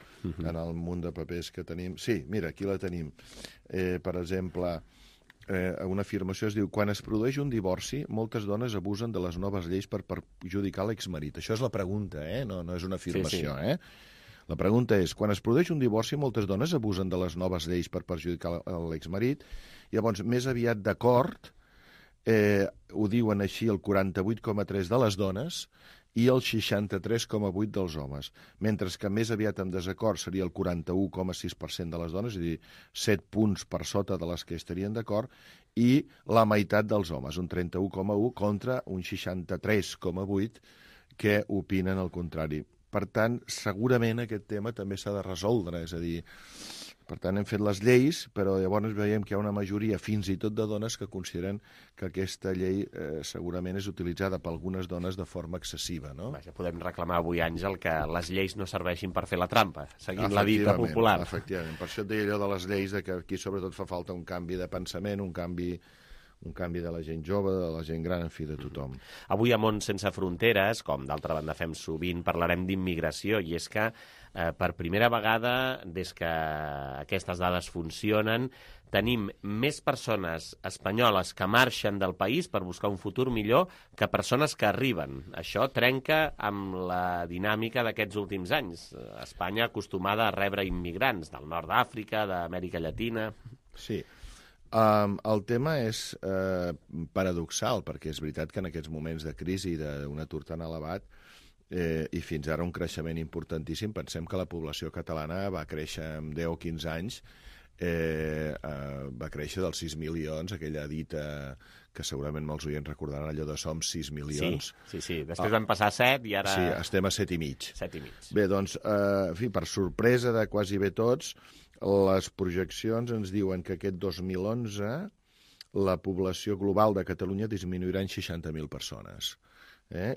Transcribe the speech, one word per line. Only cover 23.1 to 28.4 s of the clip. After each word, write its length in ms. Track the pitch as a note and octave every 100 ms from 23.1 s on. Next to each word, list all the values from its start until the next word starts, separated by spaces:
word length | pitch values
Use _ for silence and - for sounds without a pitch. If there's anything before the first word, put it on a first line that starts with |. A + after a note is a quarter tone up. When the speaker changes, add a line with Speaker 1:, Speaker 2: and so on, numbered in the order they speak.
| A#2+ A2 G2+
Speaker 2:
així 280 | G2 - A2+
el 120 | G2
quaranta-vuit 600 | - G2 F#2+ F2+ F#2+ A2+
coma 240 | A2+ G#2
tres 240 | F#2+ G2 F2+
de 100 | A#2+
les 180 | A2+ F#2
dones 520 | F#2+ F#2+ D#3+ - - _ - - _
i 140 | A2+ B2
el 140 | B2+
seixanta-tres 840 | - A2+ - G2+ G#2 G2 F2+ A2+ -
coma 240 | A2 G2+
vuit 220 | F2+ G#2+
dels 220 | G#2 F2+ D#2
homes, 360 | C#2 C#2+ - -